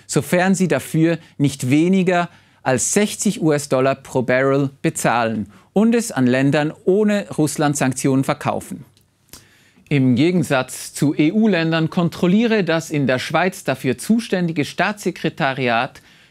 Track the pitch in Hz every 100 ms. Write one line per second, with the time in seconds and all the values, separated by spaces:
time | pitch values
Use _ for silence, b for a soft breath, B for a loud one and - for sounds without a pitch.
0 | b - - 175 185 180 185 135 - 160
1 | 160 165 B B 143 - 127 147 170 190
2 | 185 175 170 b b b 131 127 - 202
3 | 208 - 214 - 156 147 143 131 131 135
4 | - 131 117 127 135 139 139 - 165 156
5 | 151 117 113 110 98 B B 190 226 233
6 | 220 - 123 127 135 151 151 - - 190
7 | 208 202 - 143 151 - 147 143 131 131
8 | 143 135 135 143 117 107 - - - _
9 | _ _ _ B B B B B B 143
10 | 131 120 165 180 135 135 127 - - -
11 | 143 156 151 214 220 170 160 160 160 -
12 | 170 - 180 202 233 220 165 160 160 151
13 | 131 127 - 160 185 - - 131 131 120
14 | - 226 226 190 175 160 139 - 185 208
15 | 190 - 165 - 143 131 127 117 135 -
16 | - b b